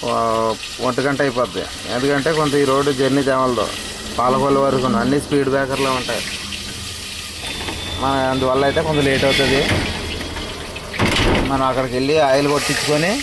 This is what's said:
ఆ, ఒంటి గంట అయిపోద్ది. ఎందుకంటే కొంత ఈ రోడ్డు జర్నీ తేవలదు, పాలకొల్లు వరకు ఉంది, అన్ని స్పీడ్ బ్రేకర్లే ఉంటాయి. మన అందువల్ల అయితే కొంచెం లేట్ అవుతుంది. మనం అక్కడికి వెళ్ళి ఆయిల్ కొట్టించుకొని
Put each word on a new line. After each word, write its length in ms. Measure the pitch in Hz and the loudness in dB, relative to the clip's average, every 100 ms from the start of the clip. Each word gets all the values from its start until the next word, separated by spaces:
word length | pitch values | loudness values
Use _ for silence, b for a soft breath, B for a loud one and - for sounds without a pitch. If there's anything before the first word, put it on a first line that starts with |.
| 117 | 0
ఆ, 20 | 117 113 113 113 107 - - 120 | 0 2 2 0 -2 -6 -4 -2
ఒంటి 140 | 123 135 | 0 0
గంట 120 | 139 143 | 2 0
అయిపోద్ది. 380 | 120 117 90 85 - - 120 | 2 -2 -2 -6 -8 -6 -2
ఎందుకంటే 340 | 135 143 135 156 | 0 2 2 2
కొంత 140 | 151 143 | 2 4
ఈ 20 | 139 | 4
రోడ్డు 200 | 135 139 131 | 4 2 2
జర్నీ 240 | 135 139 139 | 2 2 2
తేవలదు, 360 | 131 131 120 87 - - - - 107 | 2 2 2 0 -4 -10 -10 -8 0
పాలకొల్లు 400 | 123 131 139 139 139 | 2 2 2 4 2
వరకు 200 | 131 127 | 2 2
ఉంది, 100 | 113 | 2
అన్ని 160 | 120 143 143 | 2 0 2
స్పీడ్ 240 | 147 135 | 0 2
బ్రేకర్లే 380 | 135 135 135 135 131 | 2 0 0 0 0
ఉంటాయి. 240 | 117 110 98 - - - - - - - - - - - - - - - - - | -2 -4 -4 -8 -8 -10 -10 -10 -10 -10 -10 -10 -12 -10 -8 -8 -8 -8 -8 -4
మన 100 | 131 135 131 | -2 0 0
అందువల్ల 300 | 131 131 131 139 | 0 0 2 2
అయితే 140 | 135 156 | 0 0
కొంచెం 180 | 151 139 | 2 2
లేట్ 160 | 135 135 | 2 2
అవుతుంది. 320 | 131 135 135 160 101 - - - - - - - - - - - - - - - - 135 | 2 2 2 2 0 -2 -4 -6 -6 -8 -8 -10 -10 -12 -12 -12 -2 0 2 2 2 0
మనం 140 | 135 131 | 0 0
అక్కడికి 240 | 131 131 123 | 0 0 0
వెళ్ళి 180 | 135 156 143 | 2 4 4
ఆయిల్ 200 | 135 143 143 | 4 4 2
కొట్టించుకొని 560 | - 135 - 147 165 254 | 0 -2 0 2 2 0